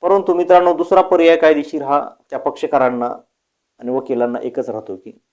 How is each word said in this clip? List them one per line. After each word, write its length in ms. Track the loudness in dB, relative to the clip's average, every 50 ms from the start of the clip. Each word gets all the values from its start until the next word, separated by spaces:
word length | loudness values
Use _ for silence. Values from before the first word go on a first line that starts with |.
| 0
परंतु 320 | 2 0 0 2 0 0
मित्रांनो, 380 | 0 2 4 4 6 6 4 0
दुसरा 280 | 0 0 2 2 2 2
पर्याय 340 | 2 2 4 4 4 4
कायदेशीर 460 | 4 4 2 2 2 -2 -6 -6 -8 -4
हा 260 | -2 -2 -2 -2 -4 -14 _ _ _
त्या 80 | -12 -8
पक्षकारांना 680 | -6 -6 -6 -6 -6 -2 0 2 2 2 0 -2 -6 -6 -6 -10 _ _ _ _ _ _ _ _ _ _ _ _
आणि 100 | -8 -6
वकिलांना 480 | -6 -6 -4 -4 -4 -2 -2 -2 -4 -6 -8
एकच 260 | -8 -8 -8 -8 -8
राहतो 280 | -8 -12 -10 -12 -16
की 160 | -16 _ -20 -20 _ _ _